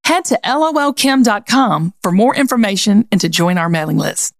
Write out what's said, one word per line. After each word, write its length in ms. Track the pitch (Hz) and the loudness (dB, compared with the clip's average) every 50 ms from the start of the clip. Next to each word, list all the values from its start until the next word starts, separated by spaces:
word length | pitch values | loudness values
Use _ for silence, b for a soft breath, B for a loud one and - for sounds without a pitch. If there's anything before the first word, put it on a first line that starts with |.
| - | -2
Head 200 | - - 370 370 | 0 -2 -2 0
to 200 | - 262 - - | -2 -4 -2 -2
L 160 | 185 262 302 | -2 0 0
O 160 | 311 320 302 302 | 0 0 0 0
L 140 | 285 285 | -2 -2
Kim 320 | - - - 269 269 269 247 | -2 -2 -2 0 0 0 0
dot 220 | 240 208 202 - | 0 -2 -2 -2
com 480 | - 226 269 269 214 160 156 160 175 _ _ | -2 0 2 2 2 0 -2 -2 -6 _ _
for 120 | - 185 | -4 0
more 240 | 175 190 226 262 - | 2 4 2 2 2
information 720 | - 277 254 - 233 226 202 196 190 - 214 196 208 240 - | 0 0 0 2 0 0 0 0 -2 0 4 4 4 4 2
and 100 | - 180 | 0 0
to 80 | - 165 | 0 -2
join 300 | 160 - 170 175 185 180 | 0 0 0 0 2 0
our 100 | 165 170 | 0 0
mailing 300 | 170 160 156 - 156 - | 0 -2 -2 -2 -2 -2
list. 360 | - - - - - - _ | -2 -2 -4 -6 -8 -8 _